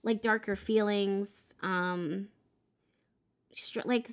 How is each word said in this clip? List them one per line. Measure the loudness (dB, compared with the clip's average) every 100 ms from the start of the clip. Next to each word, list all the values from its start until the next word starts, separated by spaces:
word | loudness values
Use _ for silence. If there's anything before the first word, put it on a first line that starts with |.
like, | -2 0
darker | 2 0 0
feelings, | -4 2 4 4 2 2 0 -2 -6 -12 -6
um, | -2 0 0 0 -2 -4 -6 _ _ _ _ _ _ _ _ _ _ _ _
str-, | -8 -6 -4
like, | 0 0 -2